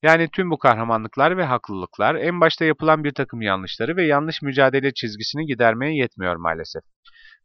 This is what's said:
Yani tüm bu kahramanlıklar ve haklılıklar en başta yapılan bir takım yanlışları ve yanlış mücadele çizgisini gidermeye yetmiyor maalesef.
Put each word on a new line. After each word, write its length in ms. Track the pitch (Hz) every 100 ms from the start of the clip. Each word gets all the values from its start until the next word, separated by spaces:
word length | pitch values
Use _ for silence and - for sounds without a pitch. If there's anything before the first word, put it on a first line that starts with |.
Yani 260 | 151 165 165
tüm 220 | - 185
bu 60 | 156
kahramanlıklar 800 | 139 110 117 113 107 - 147 185
ve 60 |
haklılıklar 720 | 160 123 - 98 90 - 107 160
en 260 | 147 175
başta 240 | 165 - 160
yapılan 380 | 151 156 156
bir 80 | 147
takım 300 | 131 135 120
yanlışları 540 | 107 95 95 - 117 175
ve 100 | 165
yanlış 360 | 143 156 156
mücadele 520 | 143 135 135 135 135
çizgisini 520 | 123 117 104 110 143 156
gidermeye 500 | 120 117 113 139 156
yetmiyor 400 | 120 - 92 85
maalesef. 480 | 85 82 80 80 _ _ _ _ - _